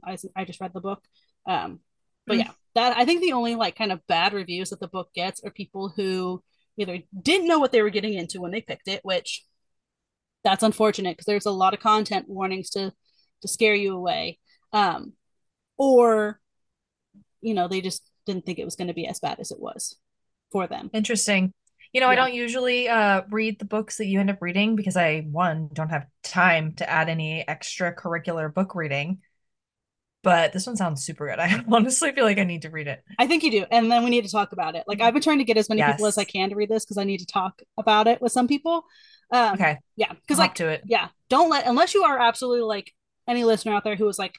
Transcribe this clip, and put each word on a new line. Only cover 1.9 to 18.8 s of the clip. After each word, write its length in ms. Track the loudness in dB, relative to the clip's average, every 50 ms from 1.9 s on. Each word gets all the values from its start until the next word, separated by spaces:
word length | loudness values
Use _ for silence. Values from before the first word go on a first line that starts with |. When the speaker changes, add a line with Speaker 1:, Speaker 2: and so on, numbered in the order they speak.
| _ _ _ _ _ _ _ -2
Speaker 1:
but 80 | -2
Speaker 2:
Mm. 40 | -2
Speaker 1:
yeah, 100 | -2 -4 -8 _ _ _ 0
that, 220 | 2 2 2 2
I 80 | 2 2
think 160 | 2 2 2
the 100 | 2 0
only, 220 | 0 0 -2 -2 -2
like, 200 | -2 -2 -4 -4
kind 160 | -4 -4 -4
of 140 | -4 -4 _
bad 260 | -2 0 2 2 0 0
reviews 360 | -4 -6 -6 -6 -6 -6 -8
that 100 | -8 -10
the 80 | -12 -10
book 220 | -8 -10 -10 _ -8
gets 280 | -6 -6 -6 -6 -10 -14
are 60 | -14
people 380 | -14 -14 -14 -12 -10 -10 -8 -8
who 520 | -4 -4 -2 -2 -2 -2 -4 -4 -6 -8 _ _ _ _ _ _ _ -8
either 200 | -8 -6 -8 -10 -12 _ -14 -4
didn't 260 | 0 2 2 2 2 2
know 100 | 2 2
what 140 | 2 2
they 100 | 4 2
were 80 | 2 2
getting 240 | 0 -2 -4 -4 -4
into 260 | -6 -6 -8 -10 -10
when 120 | -10 -8
they 80 | -8 -8
picked 280 | -10 -10 -12 -12 -10 -10
it, 120 | -10 -8 -6
which 400 | -4 -4 -4 -4 -6 -12 -12 _ _ _ _ _ _ _ _ _ _ _ _ _ _ _ _ _ _ _ _
that's 200 | 0 0 2 2
unfortunate 540 | 2 2 2 2 2 2 2 0 -4 -6 -6
'cause 80 | -6 -2
there's 200 | -2 -2 0 0
a 40 | -2
lot 220 | 0 2 2 2 2
of 60 | 2
content 480 | 2 2 2 2 2 0 -4 -6 -6 -8
warnings 420 | -8 -6 -4 -4 -4 -6 -8 -8
to, 220 | -6 -6 -6 -6 -10 _ _ _ _ _ _ _ _ _
to 60 | -8 -6
scare 260 | -2 2 2 4 4
you 200 | 2 0 -2 -4
away. 440 | -4 -4 -4 -2 -2 -4 -6 -8 _ _ _ _ _ _ _
Um, 420 | 0 2 2 2 0 -4 -8 -14 -20 _ _ _ _ _ _ _ _ _ _ _ _ 2
or, 600 | 4 6 8 8 8 6 6 4 0 -2 -4 _ _ _ _ _ _ _ _ _ _ _ _ _ _ _ _ -20 _ _ _ _
you 140 | -6 -2 0
know, 140 | 0 0 0
they 120 | -2 -4
just 300 | -4 -4 -6 -8 -10 _ _ _ _
didn't 180 | -6 -6 -6 -6
think 120 | -6 -8 -6
it 60 | -8
was 120 | -8 -8
gonna 180 | -6